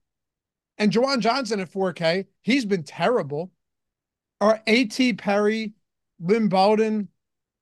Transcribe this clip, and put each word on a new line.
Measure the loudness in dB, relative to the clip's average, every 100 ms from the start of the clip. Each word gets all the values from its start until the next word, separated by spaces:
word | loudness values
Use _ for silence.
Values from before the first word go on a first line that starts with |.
| _ _ _ _ _ _ _ -2
and | 0
Juwan | 2 2 0
Johnson | 0 0 -2 -6
at | -6
four | -4 -4
K, | -2 -2 -2 -4 _
he's | -2 -2 0
been | -4
terrible, | -6 -4 0 0 -2 -6 -10 _ _ _ _ _ _ _ _ _
are | 2 2 2
A | 0 0
T | 0 0
Perry, | 0 -2 0 0 0 -4 -10 _ _ _ _
Lynn | -2 0 2
Bowden, | 2 4 4 0 -2 -6 _ _ _ _ _